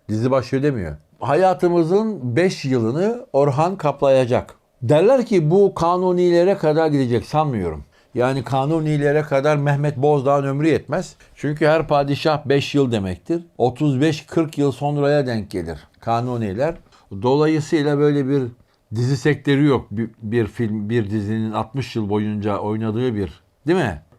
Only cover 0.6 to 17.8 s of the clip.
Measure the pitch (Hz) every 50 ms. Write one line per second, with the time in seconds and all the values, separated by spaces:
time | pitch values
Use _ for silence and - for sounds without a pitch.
0.6 | 139 151 135 107 87 76 73 - _ _ _ - - 120 143 170 185 185 180 180
1.6 | 180 175 175 175 165 160 190 208 220 220 208 147 123 123 117 147 180 190 - -
2.6 | - 135 131 123 110 110 131 165 190 220 240 240 - - - 135 143 143 127 147
3.6 | 160 180 196 196 - 147 139 - 143 139 135 131 131 113 123 101 - - - _
4.6 | _ _ _ _ 120 113 151 156 185 233 269 254 - - 214 175 151 151 180 202
5.6 | 202 190 190 - 165 170 180 180 185 185 180 180 180 175 170 170 175 196 196 196
6.6 | 160 156 151 160 160 156 147 139 135 117 120 110 - - - 151 156 143 123 104
7.6 | 90 82 78 73 71 - _ _ _ _ - 117 123 131 135 139 131 - 139 131
8.6 | 135 147 165 160 156 151 151 147 143 143 143 156 151 - 139 135 135 151 151 143
9.6 | 143 147 139 139 147 147 - 120 139 151 147 143 123 139 143 143 139 139 135 143
10.6 | 151 160 135 107 - - 143 185 180 - - - - _ _ - - 143 151 151
11.6 | 165 147 160 165 156 151 151 143 143 139 143 - - 160 151 139 - 120 139 143
12.6 | 139 - - 143 139 123 117 104 98 92 92 - - - 165 170 170 - _ -
13.6 | 117 123 120 - 151 147 135 123 147 165 156 156 - - - 170 160 151 - 143
14.6 | 143 139 123 - 143 147 147 143 143 143 147 147 135 127 117 110 95 - 104 92
15.6 | 82 82 78 76 - _ _ _ - 117 117 117 120 127 123 117 113 98 92 113
16.6 | 143 165 160 - - _ _ _ _ _ 101 98 107 123 135 147 151 156 156 151
17.6 | 151 - 170 156